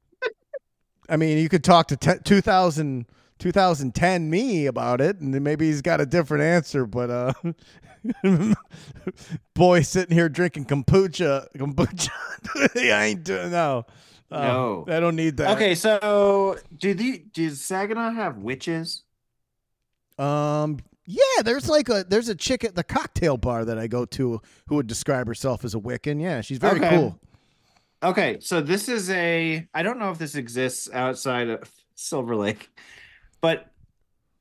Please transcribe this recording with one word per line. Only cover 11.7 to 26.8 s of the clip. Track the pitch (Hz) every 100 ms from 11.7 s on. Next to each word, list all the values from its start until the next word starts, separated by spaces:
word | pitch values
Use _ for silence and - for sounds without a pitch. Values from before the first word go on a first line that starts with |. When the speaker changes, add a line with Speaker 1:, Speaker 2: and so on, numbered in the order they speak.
| 139 - 170 - - - - - 302 277 240
Speaker 1:
<laughs> | 247
I | 208 214
ain't | 196
doing, | 160 190 175
no. | 175 156 127 113 - - - _
Uh, | 156
Speaker 2:
No. | 139 127 123 92 80
Speaker 1:
I | 165
don't | 170 160
need | 160 139
that. | 151 214
Speaker 2:
Okay, | 208 170
so | 220 208 208 208 202 196 196 180 - 156
do | 196 185
the, | 247 208 147
does | - 160 139
Saginaw | - 190 202 226 233
have | 226 190 113
witches? | 101 131 175 165 165 - _ _ _ _ _ _ _ _ _ _ _ -
Speaker 1:
Um, | 143 147 147 151 151 143 - _ -
yeah, | 214 539 494
there's, | 220 262 -
like, | 302 247
a, | 214 180
there's | 208 233
a | 185
chick | - 254
at | 226 180
the |
cocktail | - 277 302 - 175 127
bar | 123 117 113
that | 113
I | 113
go | 120 120
to | - 127 113 - _ -
who | 147
would | 120
describe | 117 - 135 117
herself | 113 135 117 120
as | 110
a |
Wiccan. | 107 123 151 147
Yeah, | 175 135
she's | 104 131
very | 190
Speaker 2:
Okay. | 180